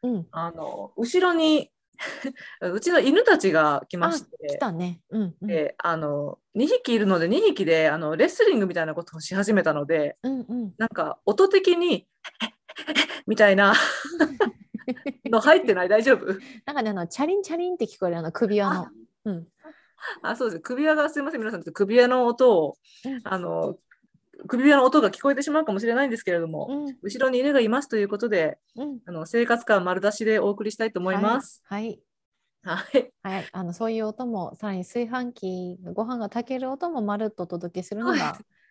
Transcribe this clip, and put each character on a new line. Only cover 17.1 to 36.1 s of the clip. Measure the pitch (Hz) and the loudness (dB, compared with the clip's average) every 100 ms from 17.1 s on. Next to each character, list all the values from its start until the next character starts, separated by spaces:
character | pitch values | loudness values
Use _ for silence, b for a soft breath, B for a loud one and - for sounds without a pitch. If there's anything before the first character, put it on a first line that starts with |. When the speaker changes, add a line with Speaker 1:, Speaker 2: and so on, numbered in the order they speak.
| - | -2
Speaker 1:
ャ | 302 | 0
リ | 392 | 0
ン | |
チ | 370 | -2
ャ | 339 | -4
リ | 359 | -4
ン | 359 | -4
っ | |
て | 220 | -6
聞 | - | -4
こ | 180 | -4
え | |
る、 | 170 | -2
あ | |
の、 | 160 | -4
首 | - 220 208 | -2 0 2
輪 | 196 | 0
の。 | 190 | -2
Speaker 2:
あ。 | 170 - - _ 220 | -6 -14 -20 _ -8
Speaker 1:
う | |
ん。 | 170 165 _ 311 B B B B B | -8 -10 _ -20 B B B B B
Speaker 2:
あ、 | - 240 | -8 -4
そ | 240 | -4
う | |
で | 165 | -6
す。 | |
首 | - 247 311 | -8 -2 0
輪 | 302 | 2
が、 | 294 | 0
す | 302 | -2
い | |
ま | 277 | -6
せ | 302 | -6
ん、 | |
皆 | 220 | -6
さ | 196 | -8
ん、 | |
ち | |
ょ | |
っ | - | -8
と | |
首 | - 196 240 | -4 2 4
輪 | 247 | 6
の | 254 240 | 4 2
音 | 240 254 190 | 4 6 6
を、 | 147 - _ B 254 | 2 -4 _ B -10
Speaker 1:
う | |
ん。 | 262 | -10
Speaker 2:
あ | 208 190 | -6 -6
の、 | 175 165 165 - _ _ _ _ _ - - | -4 -4 -4 -6 _ _ _ _ _ -20 -6
首 | 240 277 | 2 6
輪 | 277 | 6
の | 254 | 6
音 | 302 | 4
が | 214 | 2
聞 | - | 0
こ | 277 | -2
え | 277 | 0
て | |
し | 285 | 0
ま | 302 | -2
う | 311 | 0
か | |
も | 196 | -2
し | 226 | -2
れ | |
な | 233 | 0
い | 277 | -2
ん | |
で | 226 | -2
す | |
け | - | -2
れ | 170 | -2
ど | 165 | -2
も、 | 156 185 | -6 -8
Speaker 1:
う | 285 285 | -8 -8
ん。 | 262 | -10
Speaker 2:
後 | 202 240 | -10 -2
ろ | 262 | 0
に | 247 | 2
犬 | 277 | 2
が | 277 | 4
い | 220 | 2
ま | 254 | 0
す | 285 | -2
と | 220 | -2
い | |
う | 202 | -2
こ | 208 | -2
と | 240 | -2
で、 | 196 156 - _ 233 | 0 0 -2 _ -12
Speaker 1:
う | 294 | -12
ん。 | 254 - | -12 -12
Speaker 2:
あ | |
の、 | 170 156 | -12 -4
生 | 233 233 | -2 0
活 | 233 - | 0 2
感 | 202 | 2
丸 | 180 180 | 2 0
出 | 196 | -2
し | 214 220 | -2 0
で | 220 | 0
お | 196 | 0
送 | 202 | -2
り | 208 | -6
し | - | -4
た | 226 | -4
い | |
と | 190 | -4
思 | 180 | -2
い | 196 | 0
ま | 202 247 | 0 0
す。 | - - - | -4 -10 -12
Speaker 1:
は | 202 | -10
い。 | 226 - _ _ _ _ _ _ | -10 -12 _ _ _ _ _ _
は | 185 165 - | -10 -8 -2
い。 | |
Speaker 2:
は | 277 | 0
い。 | 254 _ | 0 _
Speaker 1:
は | 196 190 | -8 -8
い。 | - | -8
あ | 180 | -10
の、 | 175 | -8
そ | 175 226 | -6 -4
う | |
い | 226 | -4
う | 214 | -6
音 | 214 247 | -6 -8
も、 | 214 170 - | -6 -8 -8
さ | 214 | -8
ら | |
に | 190 180 | -8 -6
炊 | 233 233 | -6 -6
飯 | 254 247 | -6 -8
器、 | 240 190 185 180 180 175 | -8 -8 -8 -10 -12 -10
ご | 180 | -6
飯 | 226 | -6